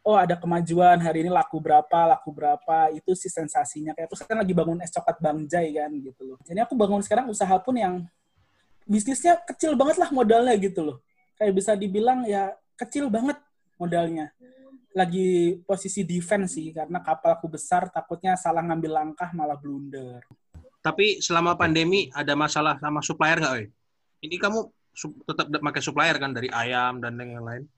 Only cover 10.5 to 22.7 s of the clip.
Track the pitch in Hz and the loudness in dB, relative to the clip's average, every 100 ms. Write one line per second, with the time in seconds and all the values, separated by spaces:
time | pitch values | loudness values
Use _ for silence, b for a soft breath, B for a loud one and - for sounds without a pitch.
10.5 | 220 196 180 151 131 _ _ _ _ 214 | 2 2 -2 -6 -6 _ _ _ _ 0
11.5 | 196 202 208 202 190 233 254 240 202 196 | 0 0 0 0 0 2 2 0 -2 -4
12.5 | 214 _ _ 240 285 285 214 254 285 _ | -6 _ _ -8 -4 -2 0 0 -4 _
13.5 | _ _ _ 175 170 170 165 151 _ - | _ _ _ -2 0 0 -4 -8 _ -20
14.5 | - - - _ 185 180 180 185 180 170 | -20 -20 -20 _ 0 0 2 2 4 2
15.5 | 175 - 190 196 202 185 180 175 208 185 | 0 -2 -4 -2 -4 -2 -4 0 0 0
16.5 | - 156 160 156 175 165 160 170 165 165 | -6 -8 -8 -6 -6 -4 0 2 2 -2
17.5 | 156 - 180 180 165 - 170 185 180 226 | -10 0 0 0 -6 -8 -6 -2 0 0
18.5 | 170 170 165 160 156 156 151 175 170 151 | 0 0 -2 -2 -2 -4 -6 -8 -4 -4
19.5 | 143 143 139 143 135 127 123 - - _ | -6 -8 -10 -10 -12 -14 -16 -20 -20 _
20.5 | - - _ 160 160 208 202 - 170 170 | -20 -20 _ -6 2 2 2 0 2 2
21.5 | 170 175 160 165 196 151 143 143 143 151 | 2 2 2 4 2 0 -6 -2 0 0
22.5 | 156 151 | 0 0